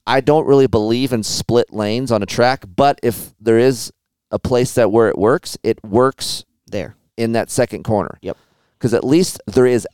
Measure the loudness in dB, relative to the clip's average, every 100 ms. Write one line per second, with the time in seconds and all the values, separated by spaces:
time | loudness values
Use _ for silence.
0 | -2 0 2 0 4 4 4 2 0 0
1 | 0 -4 -4 -6 0 0 0 -4 -4 -4
2 | -2 -2 -2 0 0 0 -6 0 2 2
3 | -4 -4 -10 _ 0 4 4 0 -8 -16
4 | _ _ _ -8 -2 0 0 0 2 4
5 | 2 2 0 0 -4 -6 -4 -4 -2 0
6 | 0 -2 -10 -10 -14 _ _ -10 -10 -14
7 | _ -6 -2 -2 -2 -2 -2 -4 -2 -2
8 | -2 -8 -14 -14 _ _ _ _ -2 0
9 | 2 2 2 -4 -2 2 2 2 -4